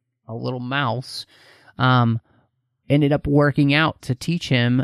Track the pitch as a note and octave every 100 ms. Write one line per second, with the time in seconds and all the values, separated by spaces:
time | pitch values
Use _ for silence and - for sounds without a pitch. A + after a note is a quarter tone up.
0 | _ _ - A2+ B2 B2+ B2 C#3 C3 A#2
1 | - - - _ _ - _ - B2+ B2+
2 | A#2+ A#2 - _ _ _ _ _ - C#3+
3 | C#3+ D3 - C#3+ D3 C#3+ C#3+ D3 D#3 -
4 | - B2+ - E3+ - C3 A#2+ B2+